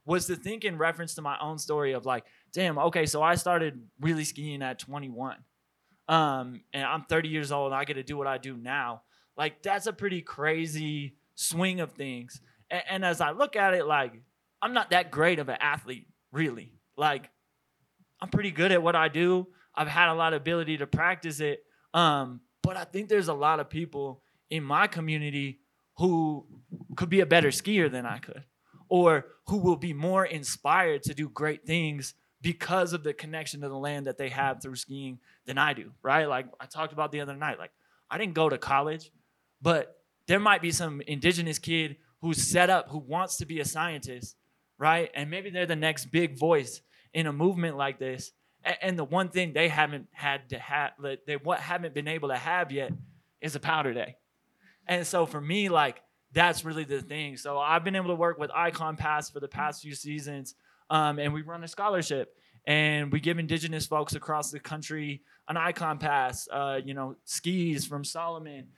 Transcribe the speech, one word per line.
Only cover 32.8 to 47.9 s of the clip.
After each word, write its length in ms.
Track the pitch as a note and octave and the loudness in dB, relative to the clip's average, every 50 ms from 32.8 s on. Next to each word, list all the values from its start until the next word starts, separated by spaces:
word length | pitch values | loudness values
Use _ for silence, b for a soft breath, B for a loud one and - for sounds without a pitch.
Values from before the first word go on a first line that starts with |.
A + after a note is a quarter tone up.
| F3+ E3+ F3 | 2 2 0
of 100 | E3+ D3 | -2 -4
the 100 | D3+ D3 | -4 -6
connection 500 | - E3 D#3 D#3+ D#3 D#3 C3+ - C#3+ C#3+ | -6 -8 -10 -10 -8 -8 -8 -10 -8 -8
to 60 | C#3 | -8
the 80 | C3+ | -6
land 300 | C3+ C#3 D3 D3 C#3+ C#3 | -6 -4 -4 -4 -4 -4
that 100 | C3+ B2 | -6 -6
they 120 | - C#3 C3 | -4 -6 -4
have 340 | B2+ C#3 C#3 C3+ C3 B2+ - | -2 0 0 0 -2 -4 -8
through 140 | C3+ C3 | -10 -10
skiing 420 | B2 - - C#3 C#3 C#3 C3 B2+ B2 - _ _ _ _ | -10 -10 -10 -10 -10 -10 -10 -12 -12 -16 _ _ _ _
than 140 | B2+ C3+ C#3 | -12 -10 -8
I 140 | D3 D3+ C#3+ | -6 -6 -6
do, 180 | B2 - - - _ - | -6 -10 -14 -18 _ -2
right? 240 | C3 C#3 D#3+ D#3 | 2 2 2 2
Like 200 | D3 C3+ B2+ B2+ B2 - - | 2 0 -4 -4 -8 -14 -20
I 60 | B2+ | -20
talked 260 | - - D#3 D#3+ D3+ D3+ | -14 -10 -8 -8 -8 -6
about 180 | D3+ D#3 D3 | -6 -6 -6
the 100 | D3 D3 | -6 -8
other 140 | D3 C#3+ C#3 | -8 -8 -8
night, 240 | C#3 D3+ D3 A#2 - | -8 -6 -6 -6 -8
like, 140 | E2 - - _ _ _ _ _ _ _ | -10 -16 -18 _ _ _ _ _ _ _
I 80 | B2 | -8
didn't 180 | E3+ A3 F#3+ D#3+ | -6 -6 -2 0
go 140 | D#3+ D#3+ D3+ | 2 2 2
to 100 | C3+ C3 | 2 0
college, 520 | - - C#3 C#3 C#3+ D#3 D#3 D#3+ D#3+ - _ _ _ _ _ _ _ _ _ _ | 0 0 0 2 2 0 -4 -6 -10 -16 _ _ _ _ _ _ _ _ _ _
but 360 | C3 E3 E3+ D3+ - - - _ _ _ _ _ _ | 0 2 2 2 0 -4 -8 _ _ _ _ _ _
there 140 | - F3 G3+ | 2 2 4
might 220 | G#3 G#3+ G3+ E3+ E3 | 6 6 6 6 4
be 80 | E3+ | 0
some 300 | D3 - E3+ D#3+ D3 C#3+ - | 0 0 -2 -4 -4 -6 -6
indigenous 560 | - D3 C#3+ - E3+ F3+ E3+ E3+ E3 D3+ - | -6 -4 2 2 4 4 4 0 -2 -4 -4
kid 380 | - E3 E3 E3 D#3 D3 C#3+ - _ _ _ _ | -2 -2 0 0 0 -2 -6 -12 _ _ _ _
who's 220 | - E3+ D#3 - - | -4 -2 0 0 0
set 280 | - - F3 F3+ F3+ | 2 6 6 6 8
up, 180 | F#3+ E3+ - - | 6 4 2 -2
who 80 | C#3 D#3 | -8 -10
wants 400 | C3+ B2 D3+ F3 F#3+ - - - | -8 -4 -4 -4 -2 -2 -4 -6
to 80 | F3 | -6
be 140 | D3 E3 D#3 | -6 -6 -4
a 40 | C#3+ | -4
scientist, 720 | B2 - D#3+ E3 F3 D#3 C#3+ A#2 C3+ B2+ B2 A2+ - - _ _ _ _ _ _ _ _ - | -4 -2 -2 -4 -4 -4 -6 -8 -10 -12 -12 -12 -14 -16 _ _ _ _ _ _ _ _ 0
right? 320 | C#3 D#3+ E3 E3+ E3+ - - | 4 4 4 4 2 -2 -4
And 140 | C#3 C#3+ D3+ | -6 -6 -6
maybe 220 | E3 F#3+ F#3+ G3+ | -6 -8 -8 -6
they're 160 | F3 F3+ F3+ | -2 -2 0
the 100 | F3 E3 | 0 0
next 300 | D#3 D#3 D#3+ D3+ C#3 - | 2 2 0 0 -2 -4
big 320 | C3 - E3 F3 D#3 C#3 B2 | -2 2 2 2 2 0 0
voice 420 | D3 E3 E3+ D3 B2+ A2+ - - - _ _ _ _ _ - | 4 4 4 4 4 0 -6 -14 -16 _ _ _ _ _ -4
in 140 | D#3+ E3 | -2 -2
a 60 | D#3 C#3+ | 0 0
movement 440 | C#3+ E3 F#3+ G3 F3 E3+ E3 D3 | 2 2 2 4 2 0 -2 -2
like 220 | C#3 C#3 C#3 | -2 -2 -2